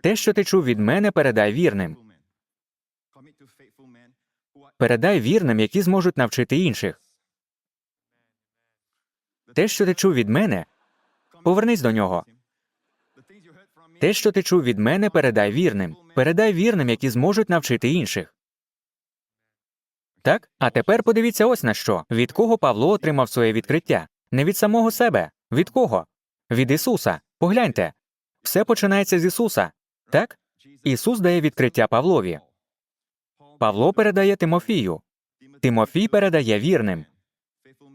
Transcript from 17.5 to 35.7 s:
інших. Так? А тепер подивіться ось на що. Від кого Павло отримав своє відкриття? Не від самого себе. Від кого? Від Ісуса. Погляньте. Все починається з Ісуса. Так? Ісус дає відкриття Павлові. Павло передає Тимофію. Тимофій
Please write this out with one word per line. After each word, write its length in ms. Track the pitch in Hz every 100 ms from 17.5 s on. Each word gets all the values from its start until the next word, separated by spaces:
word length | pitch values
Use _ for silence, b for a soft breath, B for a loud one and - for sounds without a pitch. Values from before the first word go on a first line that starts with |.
| 170 - 117 120
інших. 420 | 170 185 101 85 _ _ _ _ _ _ _ _ _ _ _ _ _ _ _ _ _ _ _
Так? 280 | 127 208 _ -
А 120 | 123
тепер 320 | 120 113 226
подивіться 440 | - 226 233 - 220
ось 160 | 240
на 120 | 117
що. 300 | - - 92 -
Від 220 | 117 123
кого 260 | - 226 226
Павло 300 | 139 104 143
отримав 400 | 208 156 143 123
своє 240 | 127 113
відкриття? 560 | 110 - 156 - 113 80 _ -
Не 120 | 127
від 120 | 156 202
самого 340 | 208 226 226
себе. 400 | - 240 117 80 _ -
Від 180 | 123 185
кого? 360 | 262 208 98 - _ _ _ -
Від 200 | 117 127
Ісуса. 500 | 156 - 214 110 82 _ -
Погляньте. 540 | 175 226 226 220 82 - _ _ _ _
Все 220 | - 185
починається 540 | - 226 202 196 196 180
з 60 |
Ісуса. 480 | 175 - 233 - 90 _ _ _ _
Так? 280 | 143 220 - _ _ 277 285
Ісус 360 | 143 123 220 233
дає 200 | 180 175
відкриття 460 | 151 - 123 - 110
Павлові. 540 | 113 165 156 92 78 _ _ _ _ _ _ _ _ _ _ _ -
Павло 340 | 110 101 147
передає 440 | 196 214 196 196 196
Тимофію. 640 | 165 170 - 196 95 80 _ _ _ _ 135 -
Тимофій 460 | 131